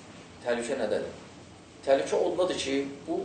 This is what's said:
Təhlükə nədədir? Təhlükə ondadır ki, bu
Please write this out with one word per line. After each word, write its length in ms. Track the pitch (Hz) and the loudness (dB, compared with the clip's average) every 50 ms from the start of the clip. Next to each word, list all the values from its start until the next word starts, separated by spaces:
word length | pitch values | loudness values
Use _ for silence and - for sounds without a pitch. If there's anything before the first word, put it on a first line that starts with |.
| - - - - - - - - | -20 -18 -18 -18 -18 -18 -16 -6
Təhlükə 380 | - 123 120 117 117 143 135 - | -2 -2 0 0 0 -2 -2 -2
nədədir? 340 | 110 104 101 87 - - - - - - - - - - - - - - - - | 0 0 0 0 -2 -4 -10 -12 -16 -18 -18 -20 -20 -20 -20 -20 -20 -20 -18 -2
Təhlükə 360 | - 139 135 120 - - - | 2 4 4 4 4 4 4
ondadır 420 | - 170 170 - 175 180 - 139 - | 4 4 4 4 2 2 2 0 -2
ki, 200 | - 135 135 139 139 - - - | 0 0 0 0 0 -2 -6 -8
bu 160 | - 160 - 392 | -6 -4 -2 -2